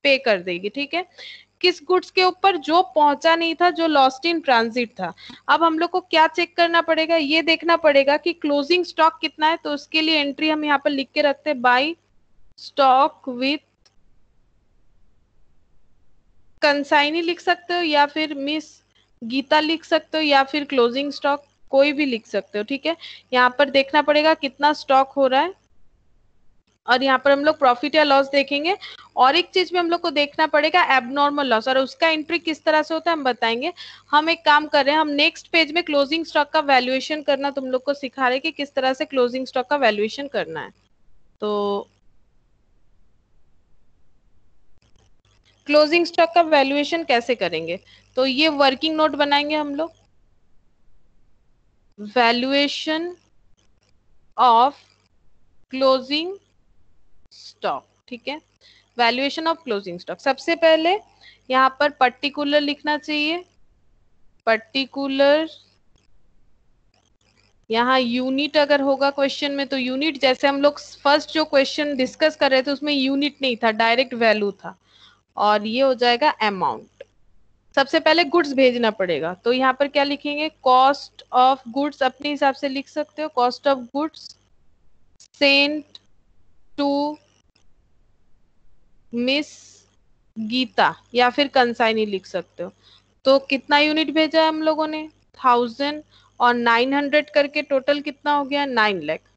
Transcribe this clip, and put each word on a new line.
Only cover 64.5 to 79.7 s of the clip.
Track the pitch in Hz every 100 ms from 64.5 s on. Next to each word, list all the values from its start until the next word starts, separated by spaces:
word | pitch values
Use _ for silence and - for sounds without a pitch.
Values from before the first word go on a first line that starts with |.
| 220 - 269 262 277 277 269 277 302 320 - _ _ _ _ _ - _ _ _ _ _ _ _ _ _ _ _ _ _ _ _
यहाँ | 220 240 262
unit | 240 240 254 269 294 302
अगर | 285 285
होगा | 277 269 277
question | 277 277 - 294
में | 277 269
तो | 269
unit, | 254 269 311 277
जैसे | 262 262 285
हम | 277
लोग | 285 294 - -
first | 277 302 294
जो | 320 302
question | 277 269 - 294 277
discuss | 254 - 311 311
कर | 277
रहे | 262
थे | 262
उसमें | 277 294
unit | 285 262 277 285 -
नहीं | 262 233
था, | 233
direct | 214 226 233 269
value | 240 226 214 202
था, | 196 - 190 _ _ _ _ _ -
और | 208 214 214
ये | 233
हो | 269
जाएगा | 240 240 240 302 -
amount। | 214 196 147 110 - _ - _ _ _ _ _ _ -
सबसे | 269 330
पहले | 320 320 311
goods | 339 294
भेजना | 262 254 240 226
पड़ेगा, | 208 185 147 160
तो | 185 233
यहाँ | 254 262